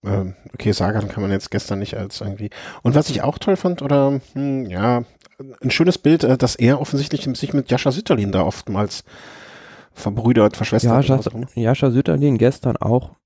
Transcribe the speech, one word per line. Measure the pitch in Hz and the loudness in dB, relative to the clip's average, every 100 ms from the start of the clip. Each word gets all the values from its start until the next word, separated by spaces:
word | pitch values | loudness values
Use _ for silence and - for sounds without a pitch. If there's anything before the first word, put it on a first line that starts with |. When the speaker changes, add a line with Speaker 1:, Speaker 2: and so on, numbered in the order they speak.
| 101 | -2
Speaker 1:
ähm, | 98 92 - - | -4 -4 -10 -18
okay, | - 107 | -4 -2
Sagan | 98 104 107 101 | 0 0 -2 -4
kann | - | -4
man | 101 | -2
jetzt | 98 - | -2 -4
gestern | - - 98 | -8 -6 -6
nicht | 101 113 | -6 -8
als | 101 - | -10 -8
irgendwie. | 104 104 104 - - - | -10 -8 -10 -12 -18 -4
Und | 117 139 | 2 2
was | - | 2
ich | 139 | -2
auch | 135 - | -4 -4
toll | - 190 | -2 0
fand, | 185 180 | 0 -4
oder, | 139 143 139 139 - | 0 2 2 0 -6
hm, | 135 139 135 113 | -6 -4 -4 -4
ja, | 90 113 120 117 _ _ _ 135 - | -2 0 0 -2 _ _ _ -20 -6
ein | 131 | -4
schönes | - 170 175 | 2 2 4
Bild, | 147 160 | 4 4
äh, | - 131 | 4 2
dass | 123 - | 2 2
er | 120 139 | 4 4
offensichtlich | - 139 143 151 139 123 | 0 -4 -2 -4 -4 -6
sich | 143 | -2
mit | 143 131 | -2 0
Jascha | 123 143 | 0 0
Sütterlin | 135 220 139 101 | -2 0 0 2
da | 95 | 0
oftmals | 80 - - 98 104 - - - - - - - - - - | 0 -4 -6 -4 -4 -6 -16 -20 -20 -20 -20 -20 -20 -20 -20
verbrüdert, | - - 104 113 117 107 - | -8 -6 -2 2 4 4 2
verschwestert | 110 110 120 | 0 2 4
Speaker 2:
Ja, | 120 | 4
Speaker 1:
oder | 139 | 4
Speaker 2:
Jascha, | 135 | 2
Speaker 1:
was | - | 0
auch | 113 | -8
immer. | 123 - | -10 -2
Speaker 2:
Jascha | 113 131 139 | 0 2 2
Sütterlin | 120 139 147 143 120 | 2 2 2 2 4
gestern | 117 135 127 - | 2 2 -4 -2
auch | - 120 - _ | 0 0 -2 _